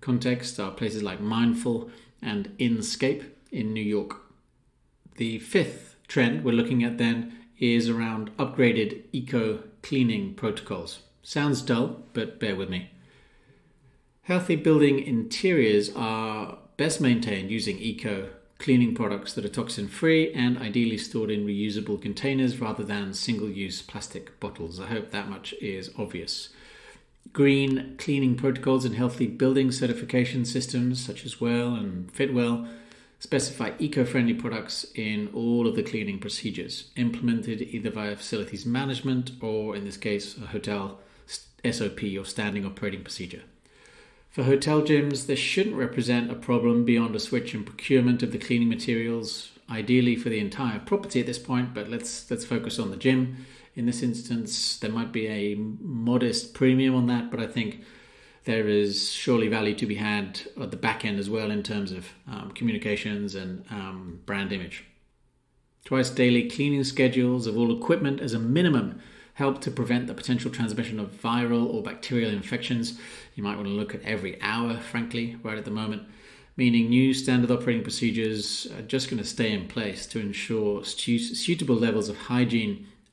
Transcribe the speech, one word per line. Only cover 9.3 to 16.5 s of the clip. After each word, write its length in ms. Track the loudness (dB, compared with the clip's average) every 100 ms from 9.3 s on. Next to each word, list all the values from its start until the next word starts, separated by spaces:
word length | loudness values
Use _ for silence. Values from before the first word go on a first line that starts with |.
| 0 0 -2 -8 -16
cleaning 520 | -2 2 4 2 -4
protocols. 680 | -4 -4 -4 -6 -8 -8 -14 -18 _
Sounds 400 | -6 0 2 2
dull, 400 | 2 2 0 -4 -10
but 280 | -6 -6 -4
bear 160 | -2 -2
with 120 | -4
me. 220 | -6 -8 -16 -20 _ _ _ _ _ _ _ _ _ _ _
Healthy 340 | 0 0 2 2
building 420 | 6 8 8 4
interiors 920 | 2 0 0 0 2 6 6 6 4 -2
are 640 | -2 -2 -2 -4 -8